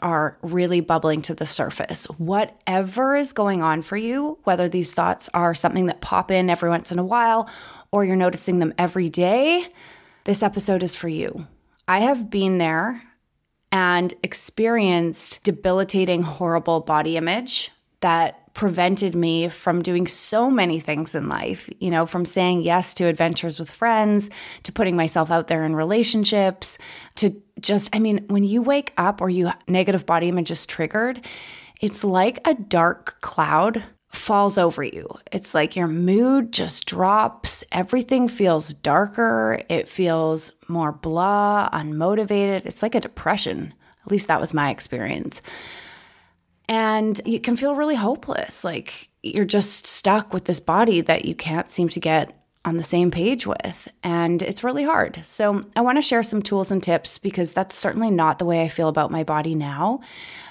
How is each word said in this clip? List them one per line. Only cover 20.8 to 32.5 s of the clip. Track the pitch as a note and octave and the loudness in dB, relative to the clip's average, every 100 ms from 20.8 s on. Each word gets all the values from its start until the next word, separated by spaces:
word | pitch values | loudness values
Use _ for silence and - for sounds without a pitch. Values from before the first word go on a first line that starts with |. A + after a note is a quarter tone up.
| D3+ D3+ D#3 | -2 -4 -4
in | D3+ C3+ | -4 -4
life, | - - E3+ - - | -4 -6 -8 -12 -6
you | F#3 | -2
know, | E3 E3 | 0 0
from | F3+ F3 | -2 -2
saying | F#3+ F3+ F3+ | 0 2 2
yes | E3 F3+ F3+ | 2 2 0
to | - F3 | 0 0
adventures | D#3+ E3 D#3+ E3+ D3+ | 2 0 0 -6 -8
with | D#3 | -10
friends, | - A#3 A3 G#3 G#3 G3+ - - - | -2 2 4 4 2 0 -8 -18 -12
to | - | -6
putting | - F#3+ F3 | -2 0 2
myself | D#3+ E3+ D#3+ | 2 0 2
out | E3+ D#3+ | 0 2
there | E3 | 0
in | D#3 D#3 | 0 0
relationships, | D#3+ A3 A3 A3 G3+ G#3 F#3+ F#3+ - - - - - - | 2 2 2 2 2 4 2 0 -6 -8 -12 -20 -10 0
to | G3+ - - - | 0 0 -10 -8
just, | - G3+ - G#3+ | 0 2 2 2
I | |
mean, | A3 G3+ G3+ | 2 0 0
when | G3+ | 0
you | G3+ A3+ | 2 2
wake | A#3+ C#4+ C#4+ - | 2 0 0 0
up | F3+ G3+ | 0 0
or | F#3 | 0
you, | F3+ F3 - - | 0 0 -2 0
negative | F3+ F#3+ F#3+ - | 2 2 0 2
body | E3+ F3 | 2 2
image | F3+ E3 | 0 -2
is | E3 - | -4 -4
triggered, | - D#3 G#3+ A#3+ A#3+ - - - - - - | -4 -2 -2 -2 -4 -12 -18 -18 -20 -20 -6
it's | G#3 G3+ | -2 0
like | G3+ F#3 G#3 - | 2 2 2 2
a | - | 0